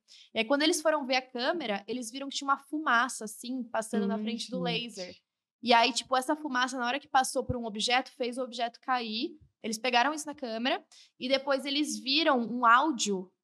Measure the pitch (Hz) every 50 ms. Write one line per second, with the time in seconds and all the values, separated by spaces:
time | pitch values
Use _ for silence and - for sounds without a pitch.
0 | _ _ - - - _ - 220 220 220 285 277 294 320 349 - - 330 311 302
1 | 277 247 262 254 254 262 - 240 240 285 359 339 285 226 208 196 202 - 226 254
2 | 247 220 226 269 277 277 - - 277 277 277 277 - _ 302 302 311 302 240 233
3 | 247 262 - - 220 214 - - - 240 254 262 240 240 - 226 220 220 - 214
4 | 202 233 226 214 214 220 226 240 - - 233 254 175 240 233 226 240 240 202 190
5 | 180 180 185 - _ _ _ _ _ _ _ _ - 240 240 233 233 247 247 -
6 | - - 262 254 254 - 302 302 302 294 254 247 254 262 247 269 240 240 247 294
7 | - - - 262 262 - - 269 226 - 247 247 233 226 202 214 202 240 240 254
8 | - - - - 247 233 240 254 254 247 240 233 240 233 233 - _ 269 262 247
9 | 233 226 214 220 254 349 - - - - _ _ - 220 220 220 - 254 240 240
10 | 240 277 311 311 302 302 285 294 277 233 220 226 233 262 320 403 - _ - -
11 | - _ _ - - 254 269 269 269 277 277 269 254 285 277 294 302 254 226 208
12 | 214 247 269 302 330 320 269 247 233 208 233 247 247 226 233 247 285 320 285 214
13 | - 208 202 185 185 - _ _